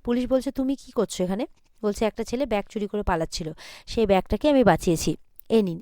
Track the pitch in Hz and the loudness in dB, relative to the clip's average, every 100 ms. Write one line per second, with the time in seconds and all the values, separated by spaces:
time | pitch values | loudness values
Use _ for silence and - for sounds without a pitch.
0 | - 240 247 262 262 269 262 277 - - | -2 -2 0 0 0 -2 -2 -4 -4 -4
1 | 190 - 180 196 294 _ _ _ 214 202 | -2 -2 -4 -4 -6 _ _ _ -4 -2
2 | 220 - 226 240 277 208 - 214 202 208 | -2 -2 -6 -4 -2 -4 -4 -6 -6 -4
3 | 202 170 160 - 160 - - - - - | -2 -2 -2 -6 -10 -12 -18 -18 -8 -2
4 | 214 190 - 214 302 277 208 160 - 160 | 2 2 2 0 4 6 6 4 2 0
5 | - - - - - 226 196 165 | -2 -6 -10 -20 0 2 2 -2